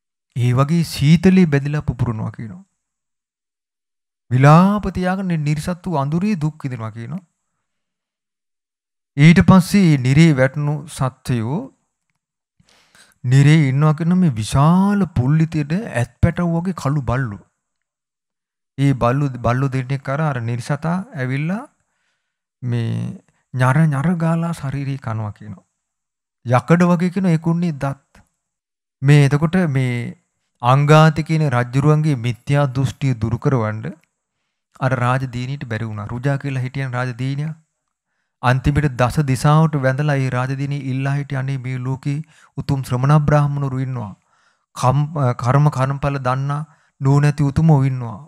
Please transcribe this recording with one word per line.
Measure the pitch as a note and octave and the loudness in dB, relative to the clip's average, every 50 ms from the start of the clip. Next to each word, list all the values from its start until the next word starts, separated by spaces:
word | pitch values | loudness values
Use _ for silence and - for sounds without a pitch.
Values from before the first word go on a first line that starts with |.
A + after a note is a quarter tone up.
| _ _ _ _ _ _ - | _ _ _ _ _ _ -6
ඒ | B2+ A#2+ B2 B2 | -2 0 0 2
වගේ | B2 C#3 C#3 E3+ E3+ D#3+ | 2 2 2 0 0 -2
සීතලේ | - - - C#3 C#3+ E3 E3 - F#3+ F#3 F#3+ F#3 | -2 -4 0 2 4 4 6 6 6 6 6 4
බැදිලා | D#3+ C#3+ C#3 C3+ C#3+ D3 D3+ | 4 2 0 -2 -2 -4 -4
පුපුරනවා | C#3+ - C3 A#2 B2 B2 A2+ A2 A2+ A2+ | -4 -4 -4 -4 -4 -4 -4 -6 -8 -8
කියනවා. | A2 - A#2 A2 F#2 B2+ G3 _ _ _ _ _ _ _ _ _ _ _ _ _ _ _ _ _ _ _ _ _ _ _ _ _ _ _ _ _ _ _ _ - | -10 -10 -14 -14 -16 -18 -20 _ _ _ _ _ _ _ _ _ _ _ _ _ _ _ _ _ _ _ _ _ _ _ _ _ _ _ _ _ _ _ _ -2
විලාප | A#2 B2+ C3+ C#3+ D3+ E3 F#3 G3 G#3 G#3 G3 G3 | 0 4 6 8 8 8 6 4 2 0 -2 -4
තියාගෙන | F3 F#3 F3+ F3+ F#3 F#3+ G3 F3+ E3+ D#3 | -4 -4 -2 -2 -2 -2 -2 -2 -2 -2
නිරිසත්තු | D3 D3 D3+ D3+ - F3+ F3+ E3+ - F#3+ E3+ C#3+ | -2 -2 -2 -2 -4 -6 -8 -8 -6 -6 -4 -4
අඳුරේ | C3+ C#3+ D#3 F3 F#3 G#3+ A3 | -2 -2 -2 -2 -2 -2 -2
දුක් | E3 D3 D#3 D3 - - | -2 -2 -4 -4 -6 -8
විඳිනවා | C#3 B2+ A2+ A2 A2 | -10 -8 -8 -10 -10
කියනවා. | G#2+ A2+ A#2 A#2 D3 F#3+ - _ _ _ _ _ _ _ _ _ _ _ _ _ _ _ _ _ _ _ _ _ _ _ _ _ _ _ _ _ _ _ _ _ _ _ _ _ _ C#3+ | -12 -12 -12 -12 -12 -12 -14 _ _ _ _ _ _ _ _ _ _ _ _ _ _ _ _ _ _ _ _ _ _ _ _ _ _ _ _ _ _ _ _ _ _ _ _ _ _ 4
ඊට | C#3+ E3 F3 F#3+ | 6 6 8 8
පස්සේ | F#3 - F#3 F#3 F3 - - G#3 F#3+ E3 D3+ C#3 | 6 8 6 6 6 4 2 4 4 4 4 2
නිරේ | A#2+ B2+ C#3 D3+ E3 E3 D3 | 2 2 4 6 6 6 6
වැටුණු | B2+ C3 C3+ - D3 D3 D3 D3+ D3 C#3+ D#3+ | 4 2 0 0 -2 -4 -4 -4 -6 -8 -12
සත්වයෝ | - - C#3 B2+ - _ - - B2+ A#2 G#2+ A2+ C#3 G3 C4+ C4 - _ _ _ _ _ _ _ _ _ _ _ _ _ _ _ _ _ _ _ _ _ _ _ _ _ _ _ _ _ - | -8 -6 -6 -6 -6 _ -6 -4 -4 -2 -2 -4 -4 -6 -8 -10 -16 _ _ _ _ _ _ _ _ _ _ _ _ _ _ _ _ _ _ _ _ _ _ _ _ _ _ _ _ _ -2
නිරේ | B2 B2+ C#3 C#3 D3 D3+ E3 D3 C3 | 2 4 4 6 6 4 4 4 2
ඉන්නවා | C3 C#3 D3+ D#3 D#3 | 2 2 2 2 2
කියන | D3+ E3 D#3+ F3+ F#3 | 0 0 0 2 2
මේ | F3+ D#3+ | 2 2
විශාල | A#2+ G#2+ G#2+ - - C3+ C#3+ D#3+ F3 F#3 F#3+ G3+ G3+ G3+ F#3+ D#3 | 0 -2 -4 -2 0 2 4 4 4 4 4 2 2 0 0 -2
පුල්ලිතියට | - - B2 C3 D3+ D#3+ D#3+ D#3 D#3+ D#3 D3 C#3+ | -2 -2 0 2 2 2 0 0 -2 -4 -4 -4
ඇත් | D#3+ G3 A#3 - - A#2+ A#2+ - _ _ | -4 -6 -6 -6 -6 -6 -6 -6 _ _
පැටව් | - F3 D#3 - F3 E3+ | 0 0 0 0 -2 -2
වගේ | E3 E3 E3+ F#3+ F3 | -2 -2 -4 -4 -6
කළු | - - C3+ C#3+ D3+ | -6 -4 -4 -2 -2
බල්ලු. | B2 A2 A#2 C3 C3+ A2+ G2+ F2 - _ _ _ _ _ _ _ _ _ _ _ _ _ _ _ _ _ _ _ _ _ _ _ _ _ _ - | -2 -2 -2 -2 -4 -6 -8 -12 -16 _ _ _ _ _ _ _ _ _ _ _ _ _ _ _ _ _ _ _ _ _ _ _ _ _ _ -2
ඒ | C#3 C#3 C3+ | 0 0 0
බල්ලු, | A#2 A#2+ A#2+ B2 C#3 D3 C#3 B2+ B2 | 2 0 0 0 0 -2 -4 -4 -4
බල්ලු | A#2 A2+ A#2+ C3 C#3 C#3 | -2 -2 0 0 0 -2
දෙන්නෙක් | B2 C3 C3 B2 C#3 C3+ - - | -2 -4 -4 -4 -6 -8 -6 -6
අර, | C3+ C#3+ | -6 -4
අර | D#3+ D3+ C#3 B2 | -4 -4 -4 -4
නිරිසතා | A2+ A2+ A#2+ A#2+ - - D3+ C#3 - D#3+ E3+ F#3 G3 C4 | -4 -6 -6 -6 -6 -6 -6 -6 -4 -4 -4 -6 -6 -8
ඇවිල්ලා | C4+ D3+ B2+ B2+ C3 C#3 D3+ E3 F#3+ A3+ C#4 - _ _ _ _ _ _ _ _ _ _ _ _ _ _ _ _ _ _ | -10 -8 -6 -4 -4 -4 -4 -4 -6 -6 -8 -12 _ _ _ _ _ _ _ _ _ _ _ _ _ _ _ _ _ _
මේ, | - B2 A#2+ A#2+ A#2 A2+ A2+ A2+ A#2 - - G3 - _ _ _ _ _ - | -8 -6 -4 -4 -2 -4 -4 -4 -6 -6 -10 -12 -18 _ _ _ _ _ -4
"ඤර | B2+ B2+ B2+ C3 D#3 D#3+ | -2 0 2 2 2 2
ඤර | D#3 C#3 C3+ C#3 E3 F#3+ | 0 0 -2 -2 -2 -2
ගාලා | E3 E3 E3 E3 E3 E3 E3+ E3 | -2 -2 -2 -2 -2 -4 -6 -6
ශරීරේ | - - C3+ C3 C#3 C#3 C3+ C#3 C3 | -8 -8 -8 -8 -8 -6 -8 -8 -8
කනවා" | - A2+ A2 A2 A2 G#2 | -8 -8 -8 -6 -8 -8
කියනවා. | - - G#2 G#2+ G#2+ - _ _ _ _ _ _ _ _ _ _ _ _ _ _ _ _ - | -10 -12 -16 -18 -18 -18 _ _ _ _ _ _ _ _ _ _ _ _ _ _ _ _ -4
යකඩ | A#2 B2 B2 - - E3 F3 F3+ | -2 0 0 2 2 2 4 4
වගේ | F3 F3 E3 F3 F3+ | 4 2 2 0 -2
කියන | D#3+ G3 F#3+ | -2 -2 0
ඒ | F#3 E3 D#3 | 0 0 0
කුන්නේ | D#3+ E3 E3+ E3+ F3 F3 D3+ | 0 -2 -2 -2 -2 -4 -4
දත්. | C3 C#3 C#3 C3+ - _ _ _ _ _ _ _ _ _ _ _ _ _ _ _ _ _ _ _ _ | -4 -6 -8 -8 -10 _ _ _ _ _ _ _ _ _ _ _ _ _ _ _ _ _ _ _ _
මේ | C3+ C#3 D3 D3 C#3+ | 2 6 6 6 6
එතකොට | C3+ D3 C#3+ D#3+ D#3+ E3+ F#3 F3+ D#3 | 6 4 0 0 0 0 0 0 0
මේ | C3 C3+ C3 B2+ B2 A#2+ A#2+ A#2+ - - _ _ _ _ _ _ _ _ | 0 0 -2 -2 -2 -4 -6 -8 -10 -14 _ _ _ _ _ _ _ _
අංගාති | - A#2+ C3 C#3+ C#3+ C#3+ D#3 D#3 D#3 D#3+ D3+ E3 D3+ | 2 2 4 4 6 6 6 8 6 6 4 2 -2
කියන | - D#3+ D#3 D#3 C#3+ | -2 0 0 0 0
රජුරුවන්ගේ | B2 A#2+ B2 B2 A#2+ C3+ C3+ D3+ D3+ D3+ D3+ D#3+ C#3+ | 0 0 -2 0 0 0 2 4 4 2 2 0 0
මිත්‍යා | A#2+ A2 A#2+ A#2 - _ - C#3+ C#3+ C#3+ C3+ | -2 -2 -4 -4 -4 _ -2 0 0 0 0
දෘෂ්ටිය | A#2+ C3+ C3+ - - - C#3+ C3+ B2+ | 0 -2 -2 -2 -4 -4 -2 -2 -2
දුරු | A2 A2 A2+ A#2 A#2 | -2 -2 -2 -2 -2
කරවන්න | - D3 C#3 B2 A2 G#2+ G#2+ A2 A2+ D#3 - - _ _ _ _ _ _ _ _ _ _ _ _ _ _ _ | -2 0 0 0 0 -2 -4 -6 -8 -12 -12 -14 _ _ _ _ _ _ _ _ _ _ _ _ _ _ _
අර | - - B2+ | -6 -4 -2
රාජදීනියට | B2+ A#2+ B2 B2 B2+ C3 C3+ B2+ A#2 B2 B2 B2+ C#3 C#3 C3+ | -2 -2 0 0 -2 -2 -4 -6 -8 -8 -8 -8 -8 -10 -10
බැරි | A#2+ A2+ G#2+ A2+ | -8 -8 -8 -8
වුණා. | A2 G#2+ G#2+ G#2 - | -8 -10 -10 -10 -10
රුජා | A#2+ B2 B2 C#3+ C#3 C3+ | -8 -6 -4 -2 -4 -4
කියලා | - C#3+ C3+ C3 | -4 -6 -6 -6
හිටියන් | B2+ B2+ - C#3 C3+ C3 A#2+ | -6 -6 -6 -8 -8 -6 -6
රාජදීනියා. | B2 B2+ B2+ A#2+ A2+ B2+ C3+ C#3 C#3 D3 D#3+ D#3 - _ _ _ _ _ _ _ _ _ _ _ _ _ _ _ _ - | -6 -6 -6 -6 -6 -6 -6 -6 -6 -8 -8 -10 -12 _ _ _ _ _ _ _ _ _ _ _ _ _ _ _ _ 0
අන්තිමට | B2 B2+ C3+ - D3+ C#3+ D3 D3 D3 B2 | 0 0 0 0 0 0 0 0 -2 0
දස | A2+ C3 A#2+ - D#3 D3+ | 0 -2 0 0 -2 -2
දිසාවට | C3 C3 A2 - D3+ D3+ D#3 D#3+ D#3+ D3+ | -2 -2 0 2 4 4 4 4 2 0
වැඳලා | C#3+ C3 C3 C3 C3 D3 D3+ C#3+ | 0 -2 -2 0 0 -2 -2 -2
ඒ | C#3 C3 B2+ | -2 -2 -2
රාජදීනිය | B2 B2 B2+ C3 C3+ C3+ C#3+ C#3 C#3+ C#3+ | -2 -4 -4 -4 -4 -6 -6 -6 -6 -6
ඉල්ලා | C3 C3+ B2+ C3 C3+ C#3 C#3 | -6 -6 -4 -4 -4 -4 -4
හිටිය, | C#3+ C#3+ C3+ C#3 C3 | -4 -4 -6 -6 -6
"අනේ | C3 C3+ C#3 C3 | -6 -6 -6 -6
මේ | A#2+ B2+ C3 B2+ | -6 -8 -8 -6
ලෝකේ | B2 C3 C3+ C3+ - D3 C#3 D3+ D#3+ - _ _ _ _ _ - | -6 -6 -6 -6 -4 -6 -6 -6 -8 -12 _ _ _ _ _ -8
උතුම් | - - C#3+ C3+ C3 | -6 -4 -4 -4 -4
ශ්‍රමණ | - B2+ B2 B2+ C#3+ D3+ D#3 D3 | -4 -4 0 2 2 4 4 4
බ්‍රාහ්මණවරු | C#3+ D3 D3 C#3+ C#3+ C#3+ C#3+ C#3+ C3+ B2+ C3 | 4 2 2 2 0 -2 -4 -6 -6 -6 -6
ඉන්නවා. | C3 B2+ C3 B2 G#2+ G2 F2+ - _ _ _ _ _ _ _ _ _ _ _ | -6 -6 -6 -8 -10 -12 -14 -18 _ _ _ _ _ _ _ _ _ _ _
කම්-, | - - B2 B2+ C#3+ D3 D3 E3 D3 C#3 B2 A#2+ | -2 0 2 2 2 0 -2 -2 -2 -2 -2 -2
කර්ම | - A#2+ A#2+ B2+ C#3 D3 D3 | -2 0 0 2 4 4 2
කර්මඵල | - B2+ C3 C3 C#3+ C#3 - C#3+ C#3 C#3 | 2 0 -2 -2 -2 -4 -4 -4 -4 -4
දන්නා | B2 B2 B2+ C3 C#3 C#3+ C#3+ D3 D3+ - _ _ _ _ _ - | -4 -4 -4 -4 -4 -6 -6 -6 -8 -12 _ _ _ _ _ -4
නුවණැති | C#3 C3+ C#3+ C#3+ C#3+ D3 C#3+ - D3 | 0 2 4 4 4 2 2 2 0
උතුමෝ | C#3 C3+ - D#3+ D#3+ D#3 C3+ C3+ | 0 2 2 4 6 6 6 4
ඉන්නවා. | C3+ C3 B2+ A#2+ A#2 A2+ - D3 | 2 -2 -4 -6 -10 -10 -12 -16